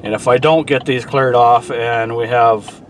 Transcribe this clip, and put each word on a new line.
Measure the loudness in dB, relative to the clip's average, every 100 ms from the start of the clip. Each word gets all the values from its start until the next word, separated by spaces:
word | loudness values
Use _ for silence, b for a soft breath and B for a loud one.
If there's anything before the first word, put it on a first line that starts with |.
And | -6 -4
if | 0
I | 2
don't | 2 2 0
get | -2 -2
these | -4
cleared | -2 -2 0 2
off | 4 4 0
and | -6 -4 -2 -4 -4
we | -2
have | 2 2 2 -4 -20 -20